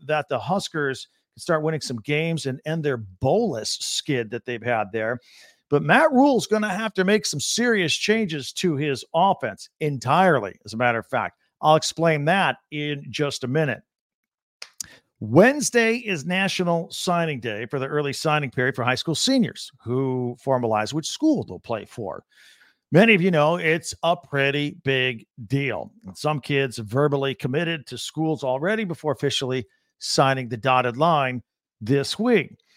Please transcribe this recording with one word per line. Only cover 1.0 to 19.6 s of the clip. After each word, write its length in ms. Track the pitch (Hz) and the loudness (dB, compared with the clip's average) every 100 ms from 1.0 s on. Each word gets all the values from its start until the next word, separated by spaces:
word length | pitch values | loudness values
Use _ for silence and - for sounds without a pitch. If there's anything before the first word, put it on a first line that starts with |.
| - _ _ | -12 _ _
can 60 | - | -12
start 220 | - 160 | -2 0
winning 180 | 156 156 | 0 -4
some 200 | - 117 | -6 -8
games 460 | 123 147 165 165 139 | -4 -2 0 -2 -4
and 140 | 127 151 | -6 -6
end 160 | 165 | -4
their 140 | 147 123 | -2 -4
bolus 720 | 101 92 131 190 233 117 107 - | -8 -4 0 2 0 -4 -6 -6
skid 500 | - - - 131 113 | -6 -6 -2 -2 -2
that 140 | 117 | -8
they've 180 | - 117 | -8 -6
had 280 | 117 113 101 | -2 0 0
there. 300 | 110 110 127 - - - _ _ | -2 -2 -4 -10 -20 -20 _ _
But 120 | 143 | 0
Matt 280 | 147 220 320 | 4 4 6
Rhule's 360 | 254 285 240 - | 6 6 4 2
gonna 220 | 214 214 | -2 -2
have 260 | 190 220 | -4 -4
to 100 | - | 0
make 200 | 185 214 | 2 2
some 160 | - 147 | 0 -6
serious 540 | - - 240 214 160 | -4 0 2 2 0
changes 580 | - - 220 202 151 127 | 0 0 0 0 -4 -8
to 200 | - 185 139 | -2 0 0
his 280 | 151 131 - | 0 -2 -2
offense 540 | 165 196 196 120 98 - _ | 2 2 2 -4 -8 -16 _
entirely, 800 | 151 135 120 160 190 139 101 - | -4 -2 2 4 6 4 0 -10
as 100 | - | -12
a 40 | 113 | 0
matter 200 | 123 113 | 2 2
of 80 | - | -2
fact. 320 | 123 90 - _ _ | -4 -4 -8 _ _
I'll 160 | 151 156 | 4 4
explain 480 | - - 165 156 | 2 0 0 2
that 320 | 147 196 156 123 _ | 0 2 0 -2 _
in 340 | 151 147 143 143 | -8 -6 -6 -8
just 340 | 110 143 - | -4 -4 -4
a 40 | 120 | -2
minute. 340 | 151 151 110 _ _ _ _ _ _ _ _ - _ - - _ _ | 0 0 -4 _ _ _ _ _ _ _ _ -20 _ -18 -18 _ _
Wednesday 760 | 107 135 233 294 233 240 226 233 | 4 8 8 6 0 2 2 0
is 280 | 214 165 | -4 -6
National 640 | 156 185 190 - 175 170 - | -2 -2 0 0 0 0 -4
Signing 480 | - 185 170 165 131 | -6 -2 0 0 -4
Day 260 | 117 104 117 | -6 -6 -6
for 140 | 139 | -6
the 80 | 135 | -4
early 240 | 147 143 | -2 -4
signing 400 | - 156 151 139 | -2 0 0 0
period 240 | - 127 - | 0 0 0
for 80 | |
high 100 | 123 | -2
school 220 | 127 - 147 | -2 -2 -2
seniors 560 | - 269 180 - | 2 2 2 -4